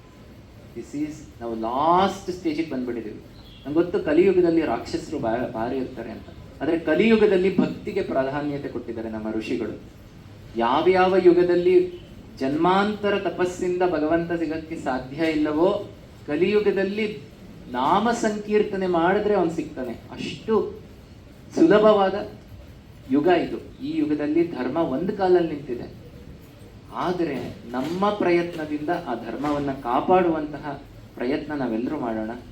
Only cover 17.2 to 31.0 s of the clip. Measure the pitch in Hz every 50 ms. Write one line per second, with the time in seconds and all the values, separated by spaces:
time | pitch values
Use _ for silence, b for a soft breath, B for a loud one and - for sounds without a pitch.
17.2 | - - - - - - - - - - 123 123 131 151 175 202 220 240 226 -
18.2 | 233 214 208 208 - 214 208 208 190 - 190 190 190 180 175 165 165 180 196 208
19.2 | 208 208 208 190 170 165 160 160 143 - - 131 127 120 113 - - - - -
20.2 | - - - - - 214 220 196 - - - - - - - - - - - -
21.2 | - - - - - - - 131 160 165 202 214 214 220 214 202 190 190 185 208
22.2 | 208 - - - - - - - - - - - - - - - - - 127 147
23.2 | 151 180 175 160 135 - 113 104 98 95 - - 131 147 160 156 147 143 151 143
24.2 | 147 147 156 170 170 - 131 127 123 127 147 165 165 139 127 143 180 202 - -
25.2 | 190 180 180 175 165 160 151 143 - - 120 - - - - - - - - -
26.2 | - - - - - - - - - - - - - - - 117 147 175 180 175
27.2 | 165 147 135 123 120 117 101 - - 117 120 127 139 156 175 185 196 208 208 -
28.2 | 165 175 175 175 170 170 165 160 151 147 151 147 151 170 175 170 - 131 120 110
29.2 | - - 117 117 143 151 147 143 143 139 131 - - 120 123 143 156 180 185 185
30.2 | 175 170 160 156 151 151 147 - 151 147 139 - - - - -